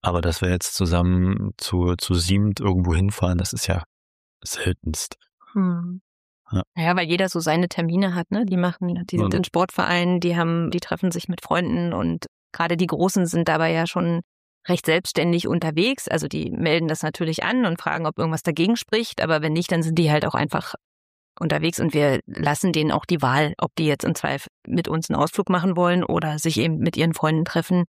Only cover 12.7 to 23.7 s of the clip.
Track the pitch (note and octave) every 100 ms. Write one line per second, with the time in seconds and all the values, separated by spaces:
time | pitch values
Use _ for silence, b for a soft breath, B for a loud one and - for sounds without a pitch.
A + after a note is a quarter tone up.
12.7 | E3+ F3 C#3+ F3+ G3 E3+ F3 E3 D#3 E3
13.7 | E3 E3+ - E3+ E3+ - _ _ _ -
14.7 | F3 - D#3+ - - E3+ E3+ - E3+ E3
15.7 | D#3 G#3+ C4+ - - D3+ D3+ D#3 - -
16.7 | E3 E3 D#3+ D#3 - D#3+ D#3+ - B3 A3+
17.7 | E3+ - D3+ D#3+ - E3 D#3+ - D3+ F3+
18.7 | A#3 - A3 A#3 - D#3+ D#3 D#3 D#3+ F3
19.7 | E3+ D#3+ D#3+ D#3+ D3+ D3+ - D3 - -
20.7 | - _ _ _ _ _ - D#3+ D3+ D#3+
21.7 | - D#3+ D3 C#3+ C3+ - - D3+ D3 F#3+
22.7 | D#3+ D3+ D3 - E3+ C#3 C3 D3+ F3 D#3